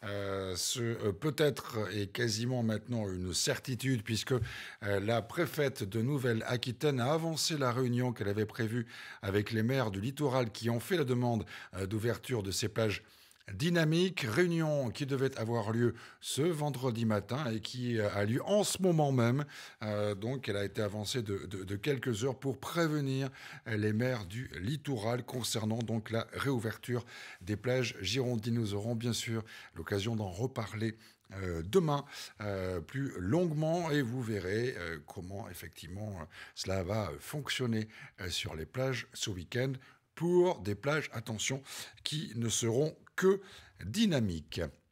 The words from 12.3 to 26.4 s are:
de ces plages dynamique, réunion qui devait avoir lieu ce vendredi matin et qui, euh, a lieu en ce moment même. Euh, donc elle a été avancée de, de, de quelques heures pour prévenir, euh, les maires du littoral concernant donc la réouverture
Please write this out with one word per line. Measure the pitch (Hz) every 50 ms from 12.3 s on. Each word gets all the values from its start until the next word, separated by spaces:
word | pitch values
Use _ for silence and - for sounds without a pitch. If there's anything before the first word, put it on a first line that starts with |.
| 127 113
de | 98 98
ces | 92 - - 104
plages | 107 - 110 110 98 85 - - - - - - - _ _ - 95
dynamique, | 95 127 175 175 170 165 156 160 165 180 190 175 -
réunion | - - 214 175 180 180 170 165 160 156 151 143 135 117
qui | 98 - 147
devait | 131 139 131 131 135 131 -
avoir | 113 110 117 117 107 104 110
lieu | 117 120 120 113 117 - - - -
ce | - - - -
vendredi | 139 175 175 147 151 147 135 127 127 131 117 110 117
matin | 110 107 104 101 - 117 135 156 127
et | 113 113
qui, | 107 - - 127 123 120 120 110
euh, | 107 104 90
a | 101 104
lieu | 104 113 139 -
en | - 196 214 196
ce | - - -
moment | 185 190 170 160 151 143
même. | 135 127 117 117 120 139 147 147 - - - - - _
Euh, | 113 107 104 104 104 104 104
donc | 95 101 113 135 139 139 -
elle | 101
a | 101 101
été | 98 - -
avancée | 107 104 98 107 104 95 - 127
de, | 113 104 101 95 71 90
de, | 95 98 95
de | 92 101
quelques | 98 - 151 143 131 - 131 117 98 113
heures | 135 127 -
pour | - 135 127 -
prévenir, | - - - 170 170 160 151 151 143 135 131 135 135 131 127 - - - - 147 - 123
euh, | 113
les | 107 104 107
maires | 107 107 120 127 127 117 104
du | 85 95 117 131 - - -
littoral | 87 104 151 151 - 151 139 113 101 113 120 123 123
concernant | - - 127 113 - - 120 104 107 110 117
donc | 120 110 113 113 107 -
la | 110 113 - -
réouverture | - 90